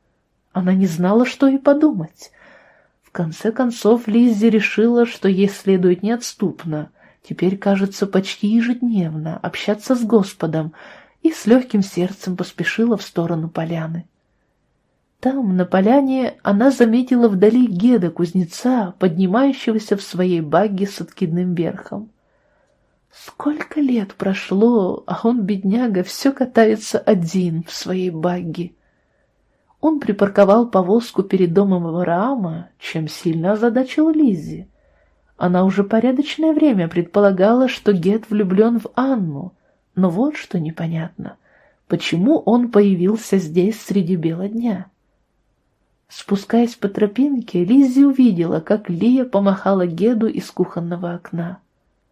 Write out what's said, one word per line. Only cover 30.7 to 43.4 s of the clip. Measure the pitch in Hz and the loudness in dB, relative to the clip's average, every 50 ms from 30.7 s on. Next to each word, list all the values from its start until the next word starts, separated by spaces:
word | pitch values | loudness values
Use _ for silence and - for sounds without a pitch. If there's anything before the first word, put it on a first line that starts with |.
| - 190 180 175 208 233 233 - - - | 2 0 2 2 2 0 0 -2 -4 -4
перед | 196 196 196 185 185 170 165 | -2 0 2 2 2 2 2
домом | 190 202 196 185 180 170 | 2 2 2 0 0 -2
Авраама, | 165 160 175 180 170 170 175 208 262 277 240 190 165 160 165 175 - _ _ | -4 -4 -2 -2 -2 0 0 -2 -2 -2 -4 -4 -6 -6 -8 -12 -16 _ _
чем | - - - 165 156 | -14 -10 -8 -6 -6
сильно | 151 - - - 175 160 165 160 190 | -8 -8 -6 -4 -4 -2 -2 0 0
озадачил | 214 208 233 240 220 262 262 262 - 302 311 320 | 0 0 0 0 0 0 -2 -2 0 0 2 2
Лиззи. | 311 311 302 240 190 160 147 160 156 160 190 - _ _ _ _ _ _ _ _ _ _ _ _ _ | 2 2 2 2 2 0 -4 -10 -12 -14 -14 -18 _ _ _ _ _ _ _ _ _ _ _ _ _
Она | - - 180 175 180 190 | -2 0 0 2 2 2
уже | 190 190 202 202 | 2 2 0 0
порядочное | 202 226 226 226 254 254 262 285 - - - 320 320 302 | 0 0 0 2 2 0 0 -2 -4 -4 -2 0 2 4
время | 311 311 294 233 190 165 | 4 4 4 4 2 -2
предполагала, | 165 - 175 175 - - 202 208 202 190 180 190 214 233 254 262 | -2 -2 -4 -2 0 2 4 4 4 4 4 4 4 4 4 2
что | 254 - - - 208 208 | 0 -2 -2 0 0 2
Гет | 175 160 190 208 226 220 - | 2 2 0 0 0 -2 -2
влюблён | 214 208 208 180 190 196 220 233 233 226 | -2 -2 0 2 2 4 4 4 2 -2
в | - - - | -4 -4 -4
Анну, | - 254 269 269 226 185 160 143 139 - 185 - _ _ _ _ _ _ _ - | -2 0 0 0 -2 -2 -4 -6 -8 -10 -14 -16 _ _ _ _ _ _ _ -2
но | 185 190 180 | 0 0 0
вот | 160 196 262 302 302 | 2 0 -2 -2 -4
что | - - - - 175 | -6 -10 -8 -6 -6
непонятно. | 151 156 160 - 165 165 165 160 165 165 - - - - - _ _ _ _ _ _ _ _ _ _ | -6 -6 -6 -6 -6 -6 -6 -6 -8 -8 -12 -14 -14 -14 -16 _ _ _ _ _ _ _ _ _ _
Почему | - - - - - 165 165 185 262 320 - | -6 -6 -4 -4 -2 -2 0 2 2 2 2
он | - - 226 247 240 233 | 2 2 2 2 2 2
появился | 233 208 208 202 190 170 175 190 220 220 - - 196 | 4 4 4 4 2 2 0 0 0 -2 -2 -2 -2
здесь | 190 | -2